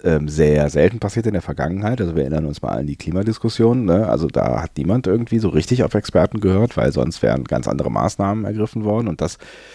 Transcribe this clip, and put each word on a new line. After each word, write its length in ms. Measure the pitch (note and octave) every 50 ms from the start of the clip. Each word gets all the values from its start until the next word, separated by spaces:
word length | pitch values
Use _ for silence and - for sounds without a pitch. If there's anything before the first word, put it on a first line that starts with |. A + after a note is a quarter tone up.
| -
ähm, 240 | F2+ D#2+ D2+ D2 D2+
sehr 400 | D2 D2+ D#2 D2+ D2+ D2 D2 D2
selten 300 | D#2 D#2 D2 F#2 A#2 A2+
passiert 280 | - G2+ - A#2 A2
in 60 | A2+ G#2
der 80 | F2+
Vergangenheit. 600 | - - D2+ - C2+ D#2 F2+ G2 G2+ G#2+ B2 A#2+ G#2
Also 120 | E2+ D#2+
wir 80 | D#2+ C#2
erinnern 200 | C2+ D2+ D#2 D#2
uns 160 | D2 D2 -
mal 160 | - - G1+
an 100 | A1+ C#2+
die 100 | D2 D2
Klimadiskussion, 920 | - - - D#2+ F#2 G2+ A2+ A2 - - A#2 - - A2+ A2+ A#2+ C3 A#2
ne? 200 | F#2 E2 G2 A2
Also 200 | G2 A1+ C2+ E2
da 360 | - - - G1+ - B1 A1+ E2+
hat 100 | - -
niemand 300 | D2 C#2 E2 G#2 B2+ B2+
irgendwie 320 | F#2 F#2 A#2 A#2+ - A#2 A2+
so 100 | A2 F#2
richtig 340 | - D#2+ D#2 - B2 B2 C3+
auf 120 | - -
Experten 460 | G#2 - - - - F2 - - G#2+
gehört, 360 | - F#2+ F#2 G2 A2 - -
weil 160 | - A#1+ C#2 -
sonst 300 | - B1+ D#2+ E2 - -
wären 220 | A1 A1+ C#2 C2
ganz 240 | - - - B1+ G1+
andere 220 | - C#2+ D2 C2+
Maßnahmen 540 | A1 G1+ A#1+ F#2 - - G2 G2 G#2 A2 G#2+
ergriffen 400 | G2 G#2 G#2+ G#2 - - A2+ G#2+
worden. 240 | G#2+ G#2 A2+ A#2 G#2
Und 140 | E2+ - D#2+
das, 160 | - - - - - - - - -